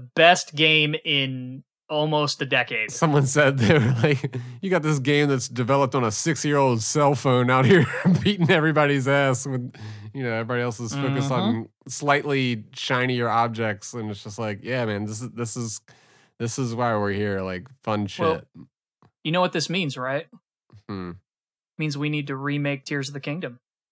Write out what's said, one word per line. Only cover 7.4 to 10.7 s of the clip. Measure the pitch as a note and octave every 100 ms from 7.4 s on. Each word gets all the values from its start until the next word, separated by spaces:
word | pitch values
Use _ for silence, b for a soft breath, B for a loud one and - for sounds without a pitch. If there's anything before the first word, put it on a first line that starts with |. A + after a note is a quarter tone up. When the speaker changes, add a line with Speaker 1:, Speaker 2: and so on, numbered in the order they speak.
| B2
Speaker 2:
out | C3 B2+
here | F3+ - -
<laughs> | F#3 D3+
beating | F#3+ G3+ D#3+
everybody's | F3 D#3 D3+ C#3+ C#3 C3
ass | C#3 C3+ C3 C#3
with, | B2+ B2 - G#2+ G#2 G#2+
you | C3+
know, | B2
everybody | A2+ A2+ B2
else | B2